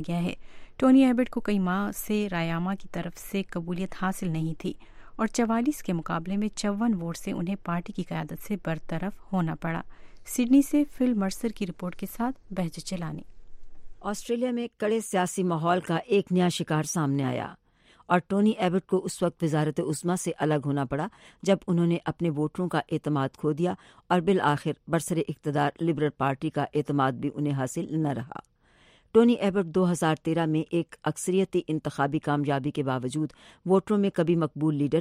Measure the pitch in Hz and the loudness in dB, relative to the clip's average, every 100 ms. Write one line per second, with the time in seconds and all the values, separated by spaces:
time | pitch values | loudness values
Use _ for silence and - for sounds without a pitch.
0 | 160 170 170 - - - - - 262 262 | -2 -2 -2 -4 -12 -14 -12 2 6 8
1 | 262 240 254 240 - 202 185 185 202 - | 8 4 0 -2 0 2 2 0 -2 -4
2 | - 214 202 175 165 165 180 196 - 175 | -2 -2 0 -2 -2 -2 -2 -4 -6 -6
3 | 170 - - 196 190 175 170 180 190 - | -8 -10 -6 -4 -4 -6 -6 -4 -4 -2
4 | 185 190 185 160 160 160 - - - - | -4 -2 -2 -2 -2 -4 -6 -8 -14 -18
5 | - - 220 - 226 226 247 294 - 170 | -12 -4 -2 0 0 2 0 -2 -2 -4
6 | - 170 170 202 214 - 208 202 233 190 | -2 -4 -2 -2 -2 -2 -2 0 0 0
7 | 165 165 - - 175 196 - 175 175 196 | -2 -6 -6 -4 -4 -4 -2 -4 -4 -8
8 | 180 165 151 165 - 202 - 156 - 165 | -6 -6 -6 -8 -6 -6 -4 -6 -4 -4
9 | 185 - - 185 165 - 165 165 - - | -4 -8 -4 -2 0 -2 -4 -4 -8 -14
10 | - - - - 240 277 277 294 294 - | -18 -16 -8 0 6 6 6 4 2 0
11 | 254 220 190 - 233 - 185 - 180 - | 0 2 0 -2 -4 -2 -4 -4 -8 -8
12 | 190 - 233 - - 190 170 - - 185 | -8 -4 -4 -4 -8 -4 -4 -4 -6 -6
13 | 160 156 - - - - - - - - | -6 -8 -12 -16 -12 -10 -8 -8 -10 -8
14 | 202 208 - 233 254 240 233 - 208 226 | -6 -6 -2 0 0 -2 -4 -2 0 0
15 | - 185 180 - 180 165 170 180 - 165 | 0 0 0 0 0 2 2 2 2 -2
16 | - 202 - 180 180 - 170 156 151 175 | 2 2 4 4 4 2 0 0 0 0
17 | 143 139 131 123 107 - _ _ _ - | 0 2 0 -2 -6 -10 _ _ _ -10
18 | - 180 - 196 214 220 180 185 - 185 | 0 2 2 2 4 4 2 0 0 0
19 | 190 - 170 - 160 151 151 156 156 147 | 0 -2 -2 0 0 2 0 0 -2 -2
20 | 170 180 170 - 151 151 143 143 135 143 | -2 -2 -2 -2 0 0 0 -2 0 -2
21 | 185 - - - - 190 - 170 170 170 | -4 -8 -20 -4 2 2 2 2 4 2
22 | - - 170 147 151 - 180 160 - 156 | -2 -2 -2 0 -2 -2 -2 -2 -2 -4
23 | 147 147 135 - 151 147 175 - - - | 0 0 -2 -2 -2 0 -2 -4 -12 -12
24 | - 180 170 185 143 143 160 - - 160 | 0 2 4 2 2 0 -2 -6 -2 -2
25 | - 165 - 151 156 147 147 - 165 143 | 0 -2 -2 -4 -2 0 0 0 0 2
26 | 151 - 139 135 156 147 135 151 147 143 | 0 0 -2 -2 -4 -2 -2 -2 0 2
27 | 135 120 143 143 147 139 131 - - 160 | 2 0 -4 -2 -2 0 -2 -4 -4 0
28 | 151 135 135 - - _ _ _ _ _ | 0 -2 -6 -12 -16 _ _ _ _ _
29 | _ 220 240 233 196 190 170 180 180 175 | _ 6 6 4 2 0 0 2 2 2
30 | 160 156 160 160 160 156 - 170 160 - | 0 0 0 0 2 0 0 -2 -2 -4
31 | 156 - - 185 190 180 - 156 151 - | -6 -4 0 0 2 0 -2 -4 -4 -2
32 | 143 147 151 147 143 139 143 - 135 131 | 0 0 0 0 0 0 -2 -2 -2 -2
33 | 127 147 151 - - - 175 190 - 208 | -2 -4 -6 -8 -20 -8 2 2 4 2
34 | 196 - 160 170 156 143 156 147 143 156 | 2 2 2 2 0 0 0 2 2 0